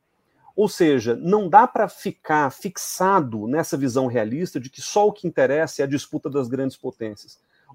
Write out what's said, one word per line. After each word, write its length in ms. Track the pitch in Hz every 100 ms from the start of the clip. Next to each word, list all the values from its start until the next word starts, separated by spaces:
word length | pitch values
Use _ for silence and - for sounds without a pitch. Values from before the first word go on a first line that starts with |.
| _ _ _ _ _
Ou 140 | - 208
seja, 460 | - 165 135 110
não 340 | 117 165 214 190
dá 180 | 196 240
pra 200 | - 202
ficar 640 | - 202 - - 151 139
fixado 960 | - 196 - - - 185 196 135 110 104
nessa 300 | 147 160 139
visão 300 | 135 120 131
realista 520 | 120 107 131 180 147
de 120 | 123
que 100 | -
só 260 | - 208 208
o 60 |
que 160 | 202 180
interessa 540 | 151 131 143 156 -
é 20 |
a 40 | 139
disputa 420 | 139 - 151 139
das 180 | 143 123
grandes 280 | 127 135 -
potências. 640 | 131 - 110 104 - - _ _ _